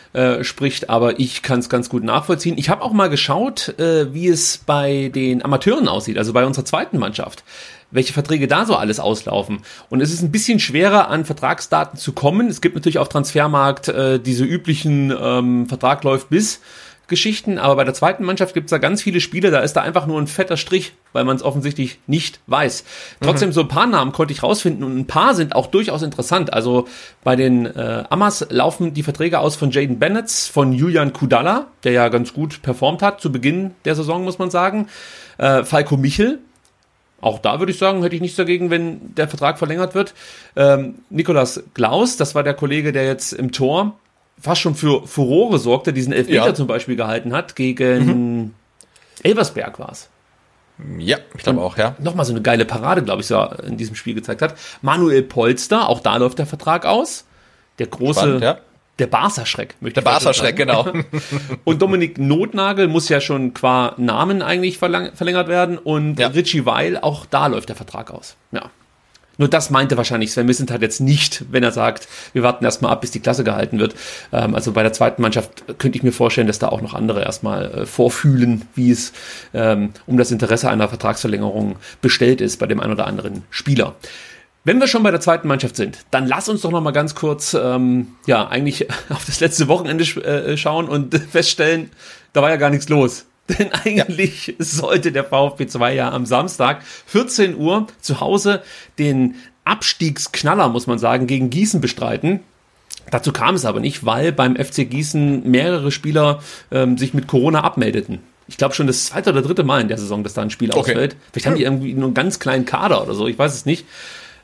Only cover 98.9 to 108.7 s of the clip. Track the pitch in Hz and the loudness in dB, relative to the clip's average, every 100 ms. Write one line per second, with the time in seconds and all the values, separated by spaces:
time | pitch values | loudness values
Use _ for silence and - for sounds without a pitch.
98.9 | - 147 135 127 127 - _ - 214 - | -2 0 2 2 -2 -20 _ -4 -2 -2
99.9 | - 160 139 - - 147 196 147 117 127 | -2 -2 -2 -6 -4 0 2 2 0 -2
100.9 | 117 117 123 127 135 127 143 214 180 - | -2 0 0 0 0 0 0 2 2 0
101.9 | - 117 113 151 196 - _ _ _ - | -2 -4 -2 0 -2 -4 _ _ _ -18
102.9 | - - - - - 123 185 117 107 135 | -16 -6 -4 -2 0 0 0 0 -2 -4
103.9 | - 113 117 160 - 127 127 - - 123 | -4 -2 0 0 2 2 2 -2 -2 -2
104.9 | 135 151 151 143 139 127 127 165 175 143 | -2 -2 0 2 0 2 2 4 0 -2
105.9 | - 151 151 147 147 - - - 131 127 | -4 -2 2 2 0 -6 -20 -6 0 2
106.9 | 123 131 143 - 131 143 156 147 - 110 | 2 0 -2 0 2 4 2 0 0 0
107.9 | 107 101 - - _ - - 139 | 0 -4 -10 -12 _ -16 -2 -2